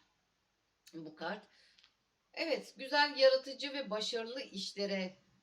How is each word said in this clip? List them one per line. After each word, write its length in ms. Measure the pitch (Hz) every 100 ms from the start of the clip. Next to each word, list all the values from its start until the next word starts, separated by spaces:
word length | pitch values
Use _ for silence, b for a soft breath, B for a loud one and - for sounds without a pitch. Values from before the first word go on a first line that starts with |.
| _ _ _ _ _ _ _ _ -
bu 220 | 160 156 156
kart. 380 | 165 190 - B B B B _ _ _ _ -
Evet, 380 | 320 233 - -
güzel, 400 | 262 285 294 262
yaratıcı 560 | 262 262 269 262 277
ve 180 | 277 196
başarılı 520 | 214 208 233 226 262
işlere 720 | 226 196 190 202 202 196 185 - _ _